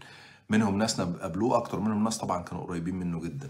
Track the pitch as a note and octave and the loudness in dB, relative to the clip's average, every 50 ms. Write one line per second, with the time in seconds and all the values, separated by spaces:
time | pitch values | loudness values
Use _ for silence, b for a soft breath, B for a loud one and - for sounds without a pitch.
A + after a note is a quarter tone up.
0 | B B B B B B B B B - G#2+ G#2+ A2 G#2 G2 G2+ A2 A2 - - | B B B B B B B B B 2 4 4 4 4 4 2 2 2 2 0
1 | G2 F2 F2 - - E2 E2 F#2 A2 B2+ B2 A#2+ - - - F2 G2 A2 G#2+ G#2 | -2 -2 -2 -2 -4 -4 0 0 2 4 4 4 2 0 -2 0 0 2 2 2
2 | G#2+ A2+ A2 - - - F#2 F2 F2 - F2+ - - - F2 E2+ E2 F2+ F#2 F2+ | 2 2 0 0 -2 -2 -2 -2 -2 -4 -8 -8 -6 -6 -4 -4 -2 -2 -2 -2
3 | F2+ F2 E2+ D#2+ D#2 E2+ D2 C#2 C#2 C#2 | -2 -2 -2 -2 -4 -6 -6 -8 -10 -10